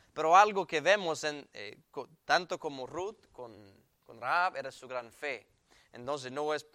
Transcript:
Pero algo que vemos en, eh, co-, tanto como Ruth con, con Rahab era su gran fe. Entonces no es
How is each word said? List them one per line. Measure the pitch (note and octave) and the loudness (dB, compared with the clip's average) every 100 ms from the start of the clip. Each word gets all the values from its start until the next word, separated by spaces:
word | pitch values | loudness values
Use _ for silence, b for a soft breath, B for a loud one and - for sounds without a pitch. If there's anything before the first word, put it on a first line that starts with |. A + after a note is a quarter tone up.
| b | b
Pero | - D#3 F3 | -2 8 8
algo | G#3 G3 F3 | 8 4 -2
que | D#3+ | 0
vemos | C#3+ G#3 F3+ D3+ | 4 4 2 -2
en, | D#3 D3 - | -4 -6 -10
eh, | - G2+ - _ | -14 -14 -14 _
co-, | - A#2+ D#3 - | -12 -12 _ 0
tanto | D#3 F3 F3+ | 0 0 -6
como | D#3+ C#3 B2 | -6 -8 -10
Ruth | C#3+ F#3+ A3 _ | -8 -8 -10 _
con, | - A#2+ G#2 G2+ G2+ _ _ - | -18 -18 -18 -20 -20 _ _ -20
con | A#2 | -10
Rahab | A#2+ E3 F3+ C#3 | -2 0 0 -4
era | C3+ | -10
su | - B2+ | -12 -10
gran | B2+ A#2 | -10 -10
fe. | A2 D3 A#2+ - _ _ b b | -10 -8 -8 -12 _ _ b b
Entonces | - B2 D3 B2+ | -12 -8 -6 -6
no | C3+ D3+ | -6 -4
es | D3+ D3 | -4 -6